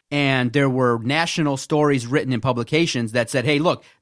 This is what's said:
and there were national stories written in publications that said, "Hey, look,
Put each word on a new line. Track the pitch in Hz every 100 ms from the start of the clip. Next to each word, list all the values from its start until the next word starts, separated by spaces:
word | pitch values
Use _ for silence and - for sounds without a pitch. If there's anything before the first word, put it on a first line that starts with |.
| _
and | 143 139 131 123
there | 143 139
were | 127 123 117
national | 117 151 170 - 147 135
stories | - 156 147 139 117
written | 143 131
in | 120
publications | 135 120 117 160 170 127 113
that | 120 113
said, | 135
"Hey, | 123 147
look, | 170 101 - _